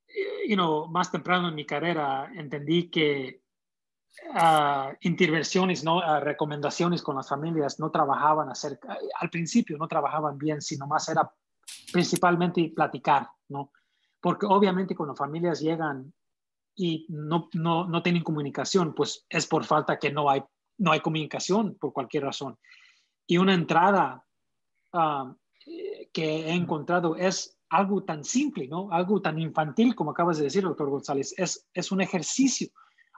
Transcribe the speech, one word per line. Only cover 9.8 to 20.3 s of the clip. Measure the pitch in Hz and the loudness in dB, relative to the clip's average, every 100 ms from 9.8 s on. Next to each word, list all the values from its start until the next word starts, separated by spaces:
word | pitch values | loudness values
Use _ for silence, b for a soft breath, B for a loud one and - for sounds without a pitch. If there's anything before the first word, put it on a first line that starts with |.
| 160 | -4
trabajaban | 165 143 151 151 143 | -2 -2 -2 -4 -4
bien, | 151 147 | -4 -4
sino | - 139 139 | -6 -8 -2
más | 156 - | -2 0
era | 160 135 _ _ _ - - - | 0 0 _ _ _ -20 -20 -4
principalmente | 175 175 175 180 175 175 175 160 | 0 2 2 4 4 2 0 -2
platicar, | - 151 139 - 143 120 _ - | 0 -2 -2 0 0 0 _ -12
¿no? | 143 139 _ _ _ _ _ | -10 -10 _ _ _ _ _
Porque | 131 - 202 | -2 0 4
obviamente | 190 202 180 190 180 | 6 6 2 -2 -4
cuando | 151 127 | -6 -4
familias | 139 160 175 147 | -4 -2 -2 0
llegan | 156 160 160 139 135 - _ _ _ _ _ - | 0 0 -2 -4 -10 -20 _ _ _ _ _ -4
y | 175 160 - | -2 -2 -4
no, | 151 151 165 160 | -8 -2 -2 -2
no, | 170 165 165 180 | -2 0 0 0
no | 170 | 0
tienen | 175 175 | 2 2
comunicación, | 160 151 143 139 127 190 165 | 0 -2 -2 -4 0 2 2
pues | 139 139 - - | 0 -2 -4 -6
es | 170 143 | -4 0
por | 160 117 | 0 2
falta | 156 147 151 | 0 2 -2
que | 147 | -2
no | 143 | 0
hay, | 143 | 2